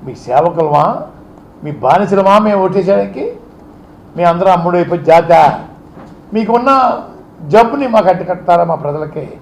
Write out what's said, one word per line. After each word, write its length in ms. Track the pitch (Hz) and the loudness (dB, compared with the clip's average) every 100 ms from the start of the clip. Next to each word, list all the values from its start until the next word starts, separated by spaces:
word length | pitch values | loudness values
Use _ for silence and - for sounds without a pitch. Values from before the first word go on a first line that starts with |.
మీ 100 | - | -16
సేవకులమా? 920 | 113 120 127 170 165 160 147 160 254 - - - - - - | -16 -2 0 0 -2 0 0 0 -4 -12 -20 -20 -20 -20 -16
మీ 80 | 151 | -14
బానిసలమా 640 | 143 127 165 202 196 196 208 | -6 0 2 2 0 4 2
మేము 260 | 214 202 | 2 0
ఓటేసేయడానికి? 720 | 185 185 180 202 196 254 440 - - - - - - - - - | 0 -2 0 0 -2 -6 -10 -10 -20 -20 -20 -20 -20 -20 -18 -2
మీ 60 | |
అందరూ 260 | 170 170 196 | 0 2 2
అమ్ముడు 280 | 180 170 175 | 2 0 -2
అయిపోయి 280 | 170 170 | -2 -4
జాత, 280 | 147 160 165 165 147 113 - - - - - - - | 4 2 6 4 4 0 -12 -20 -20 -20 -20 -20 -8
మీకున్న 680 | 214 220 233 254 269 254 - - - - - 151 | -6 -2 0 2 2 0 -2 -10 -20 -20 -18 0
జబ్బుని 380 | 196 233 277 262 | 2 2 0 -2
మాకు 220 | 220 185 | 0 2
అడ్డు 160 | 180 | -2
కట్టారా 400 | 175 180 - 170 | -2 -8 0 0
మా 100 | 170 | 0
ప్రజలకి? 540 | 156 143 147 151 151 127 - | -4 -6 -8 -10 -10 -14 -18